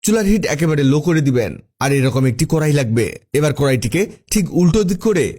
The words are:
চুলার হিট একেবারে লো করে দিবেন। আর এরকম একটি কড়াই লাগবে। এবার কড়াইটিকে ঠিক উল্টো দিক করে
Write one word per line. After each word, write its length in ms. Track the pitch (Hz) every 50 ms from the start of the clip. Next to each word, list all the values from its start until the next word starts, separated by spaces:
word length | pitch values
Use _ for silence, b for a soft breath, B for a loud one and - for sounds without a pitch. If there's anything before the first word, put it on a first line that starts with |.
| _
চুলার 220 | - 214 226 214
হিট 160 | 196 208 220 -
একেবারে 360 | - 147 143 165 165 156 147 143
লো 140 | 135 135 151
করে 200 | 151 170 170 160
দিবেন। 320 | 151 139 131 123 113 92 - - - _ _ _
আর 100 | 123 139 139
এরকম 300 | 139 127 135 - 135 131
একটি 180 | 131 120 131 160
কড়াই 280 | 156 - 160 156 151 143
লাগবে। 320 | 143 139 113 110 117 110 76 - - _ _ _
এবার 200 | 135 151 151 139
কড়াইটিকে 460 | - 143 139 131 127 131 117 107 165 202 - B B B B
ঠিক 140 | - 214 190 - -
উল্টো 280 | 170 175 175 160 220 214
দিক 160 | 175 202 180
করে 240 | - 226 214 180 131 92 -